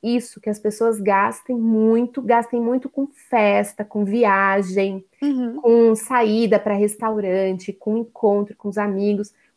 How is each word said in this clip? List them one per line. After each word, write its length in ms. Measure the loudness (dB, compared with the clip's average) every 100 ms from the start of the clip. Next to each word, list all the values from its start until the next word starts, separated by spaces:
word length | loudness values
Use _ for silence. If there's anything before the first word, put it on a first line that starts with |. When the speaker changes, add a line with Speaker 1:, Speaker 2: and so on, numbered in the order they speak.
Speaker 1:
isso, 360 | 0 -2 -4 -10
que 80 | -8
as 100 | -4
pessoas 400 | -6 -2 -2 0
gastem 560 | 0 2 0 -2 -6 -2
muito, 640 | 0 2 4 2 0 -4
gastem 400 | 0 0 2 -4
muito 260 | -2 -2 -4
com 180 | -6 -6
festa, 760 | _ -4 0 2 2 -2 -6 -8
com 180 | -4 -2
viagem, 1000 | 2 2 4 2 2 0 0 -2 -4 -12 _
Speaker 2:
Uhum. 400 | -2 -2 -4 -2
Speaker 1:
com 340 | 2 4 4 2
saída 640 | 0 0 2 2 2 2
pra 160 | 0 0
restaurante, 1000 | 0 -2 -4 -4 -2 0 -2 -4 -8
com 240 | -10 -4 -4
encontro 580 | -4 -2 0 2 -2 -8
com 120 | -8
os 80 | -4
amigos. 560 | -4 -2 0 -2 -4 _ _